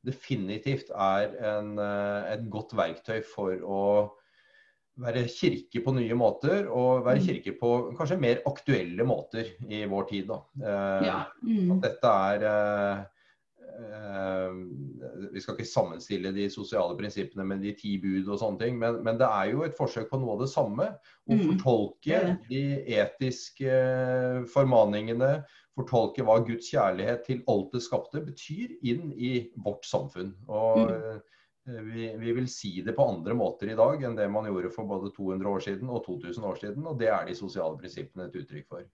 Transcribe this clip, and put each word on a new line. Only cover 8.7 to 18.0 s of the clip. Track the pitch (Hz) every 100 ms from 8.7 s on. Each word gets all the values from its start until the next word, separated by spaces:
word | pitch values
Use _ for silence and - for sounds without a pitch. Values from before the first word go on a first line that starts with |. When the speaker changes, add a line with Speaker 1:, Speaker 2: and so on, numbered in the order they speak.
| 127 87 87
Speaker 1:
måter | 123 104 - 113 113 - 110
i | 104 104
vår | 98 95
tid | 101 95
da. | 85 - 139
Eh, | 104 101 98 98 92
Speaker 2:
Ja, | 95 - -
mm. | 226 214 180
Speaker 1:
at | 185
dette | 180 - 123
er, | 101 95 101
eh, | 107 104 104 104 101 98 98 _ _ _ _ _ -
eh, | - 110 107 104 98 95 95 92 92 90 67 69 60 62 73 98
vi | 98
skal | - -
ikke | -
sammenstille | - 90 82 - 101 95
de | 98 101
sosiale | 101 101 107 87 87
prinsippene | 101 101 92 101
med | 95 95
de | 101
ti | 104 104
bud | 98